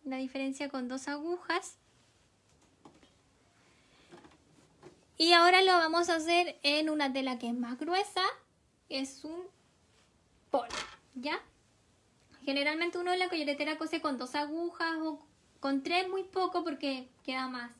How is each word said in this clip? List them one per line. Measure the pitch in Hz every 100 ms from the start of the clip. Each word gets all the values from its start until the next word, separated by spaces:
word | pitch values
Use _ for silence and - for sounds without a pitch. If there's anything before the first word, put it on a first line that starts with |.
| 285 262
Diferencia | 262 269 269 269 285
con | 269 247
dos | 262 285
agujas. | 294 320 349 - 339 - - _ _ _ _ _ _ _ _ _ _ - _ - _ _ _ _ _ _ _ _ _ _ 349 - _ _ - _ _ - - _ -
Y | 330
ahora | 349 349 370
lo | 381
vamos | 359 320 330 349
a |
hacer | 330 320 339 339 -
en | 285 302 311
una | 302 277
tela | 262 269 240
que | 233
es |
más | 240 233 254
gruesa, | 311 370 392 - 381 - _ _ _ _ _
que | 269
es | 269 -
un | 311 339 370 _ _ _ _ _ _ _ _ _ _
polar, | 277 240 - - - _ 262
¿ya? | 269 349 - _ _ _ _ _ _ _ _ -
Generalmente | 277 277 285 311 349 349
uno | 359
en | 359
la | 359
coyoletera | 349 294 285 294 311
cose | 311 330
con | 311 254
dos | 254 294
agujas | 294 320 339 - 330 320
o | 320 294 - _ _ _
con | 277 277
tres, | - 349 370
muy | 381
poco, | 370 370 359 359
porque | 330 277 285 262 254 _
queda | - 262 262
más | 254 240